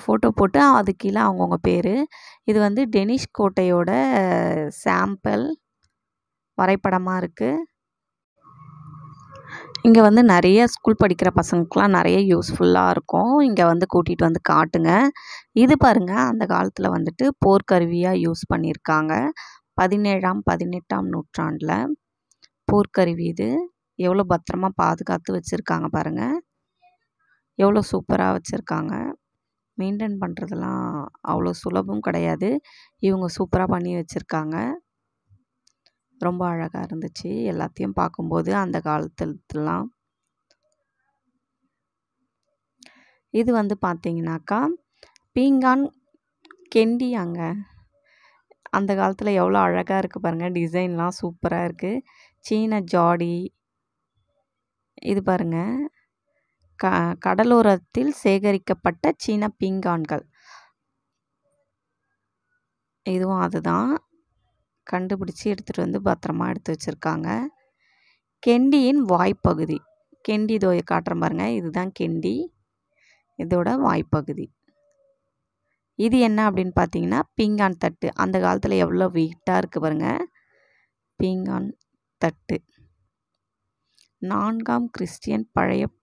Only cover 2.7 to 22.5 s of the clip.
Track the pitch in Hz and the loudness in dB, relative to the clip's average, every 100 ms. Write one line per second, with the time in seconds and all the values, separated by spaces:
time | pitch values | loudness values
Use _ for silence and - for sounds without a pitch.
2.7 | 208 254 214 202 262 - - 196 190 185 | 2 0 2 2 0 -4 0 0 2 2
3.7 | 175 175 240 269 233 185 175 175 160 151 | 2 2 2 2 2 2 2 0 -2 -4
4.7 | - 196 180 196 196 214 208 277 320 _ | -4 0 0 0 -2 -2 -2 -2 -6 _
5.7 | _ _ _ _ _ _ _ _ - 185 | _ _ _ _ _ _ _ _ -2 0
6.7 | 190 196 185 185 185 175 - 226 311 330 | 2 0 -2 0 -4 -4 -4 -4 -4 -6
7.7 | _ _ _ _ _ _ _ - - - | _ _ _ _ _ _ _ -20 -20 -20
8.7 | - - - - - - - - - - | -20 -20 -20 -20 -20 -20 -20 -20 -18 -14
9.7 | - 240 226 214 226 240 175 180 208 240 | 2 8 10 10 8 8 8 8 6 4
10.7 | - - 220 208 175 185 - 165 175 165 | 2 0 4 4 4 2 0 0 0 0
11.7 | 185 202 180 175 185 196 175 175 180 180 | 2 4 4 4 4 4 2 0 2 4
12.7 | 180 185 180 - 170 226 294 269 196 170 | 6 4 2 0 0 2 4 4 4 4
13.7 | 170 185 180 170 170 165 165 - 156 160 | 4 2 2 0 2 0 0 2 2 2
14.7 | 170 165 196 277 - - - - 220 254 | 2 4 4 4 0 -12 -20 -2 4 6
15.7 | 302 254 220 180 214 254 226 196 185 190 | 8 6 4 2 0 0 0 0 0 -2
16.7 | - 190 180 165 170 269 - 196 196 - | -2 -2 0 -2 0 -2 2 4 4 4
17.7 | 180 170 170 180 185 165 165 - 160 165 | 2 2 0 0 2 0 -2 -2 -2 -2
18.7 | 147 - 156 156 160 285 - - - _ | -4 0 0 2 0 -2 -6 -14 -20 _
19.7 | - 185 202 208 190 185 202 190 170 175 | 0 0 2 0 0 0 -2 -2 -2 -2
20.7 | 180 - 196 190 170 156 - 165 160 156 | -6 -6 -4 -4 -6 -8 -6 -4 -4 -4
21.7 | 180 277 302 _ _ _ _ _ | -2 -2 -6 _ _ _ _ _